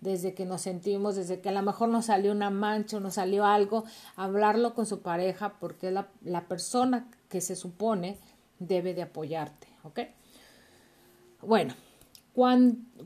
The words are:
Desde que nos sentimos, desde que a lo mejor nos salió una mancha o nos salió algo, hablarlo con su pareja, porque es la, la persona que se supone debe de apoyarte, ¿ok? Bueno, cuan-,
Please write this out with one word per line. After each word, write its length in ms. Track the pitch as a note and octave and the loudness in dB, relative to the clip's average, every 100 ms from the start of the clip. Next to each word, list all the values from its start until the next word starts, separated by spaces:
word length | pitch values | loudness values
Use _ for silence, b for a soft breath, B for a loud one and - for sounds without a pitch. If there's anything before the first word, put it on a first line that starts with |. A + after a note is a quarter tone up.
Desde 320 | F#3+ F#3 F#3 | -6 -4 -4
que 120 | F#3 F#3 | -6 -6
nos 160 | F3+ | -6
sentimos, 540 | G3 F3+ G3+ G3+ G#3 G3 | -6 -4 -2 0 0 -2
desde 240 | F3 F#3 | -4 -4
que 80 | G3 | -2
a 60 | |
lo 80 | G3 | -2
mejor 260 | G3 G3 A#3 | 0 0 2
nos 200 | A3+ A3+ | 2 2
salió 260 | G3 G3+ | 2 2
una 160 | G#3 G3+ | 0 0
mancha 480 | G3 G#3 G#3+ G#3 G#3+ | 0 0 -2 -4 -6
o 20 | |
nos 140 | G3 | -6
salió 320 | G3+ F#3 G3+ G#3 | -4 0 2 4
algo, 400 | G#3 G3+ A3 A3 B B B | 4 4 0 -4 B B B
hablarlo 560 | F#3+ G3+ G#3+ A3 A#3+ | -4 2 4 4 2
con 120 | A#3+ G#3+ | 0 -4
su 160 | G3 | -4
pareja, 520 | F3+ E3+ F#3 F3+ G#3 - | -4 -2 0 -2 -6 -8
porque 280 | E3+ - F#3 | -12 -8 -4
es 60 | |
la, 160 | F#3+ G3+ - | -4 -4 -10
la 280 | C#3+ E3+ - | -6 -6 -4
persona 600 | F3+ - B3 B3+ A#3+ - - _ | -6 -2 0 2 2 -4 -18 _
que 100 | F#3 | -6
se 160 | F3 F3+ | -6 -6
supone 640 | F#3 F3 A3 G#3 F3+ G3 b b b - | -10 -4 -2 0 -2 -8 b b b -10
debe 340 | F3 F#3 F3+ | -2 0 0
de 100 | F3 | -4
apoyarte, 640 | E3 D#3 D3+ D#3+ D3 - - _ | -6 -8 -6 -6 -8 -12 -20 _
¿ok? 180 | D#3 - D3+ - b b b b b b b b b b b _ | -14 -10 -10 -12 b b b b b b b b b b b _
Bueno, 340 | - A3 C#3 - B B B B _ | 2 2 2 -6 B B B B _
cuan-, 520 | - B3+ B3 B3 A3+ - - | 2 6 8 6 4 -4 -20